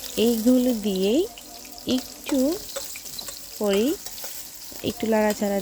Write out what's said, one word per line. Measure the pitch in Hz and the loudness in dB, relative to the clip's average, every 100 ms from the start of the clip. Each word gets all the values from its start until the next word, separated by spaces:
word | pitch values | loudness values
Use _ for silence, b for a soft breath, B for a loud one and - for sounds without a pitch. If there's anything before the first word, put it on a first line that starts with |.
| - - 226 | -6 2 4
এইগুলো | 226 226 254 254 226 208 | 6 6 6 6 2 0
দিয়েই | 185 196 269 453 - - - - - - 254 | 2 4 4 2 -4 -16 -16 -16 -10 -2 -2
একটু | - - - 277 269 381 - 539 - - - - - - - - | -2 -10 -2 2 2 0 -4 -8 -8 -12 -12 -12 -12 -14 -12 -2
পরেই | 208 196 254 392 - - - - - - - - - | 2 4 4 0 -6 -12 -12 -12 -14 -14 -16 -8 -6
একটু | - 220 | -2 0
নাড়াচাড়া | 214 214 208 202 196 | 2 2 2 0 0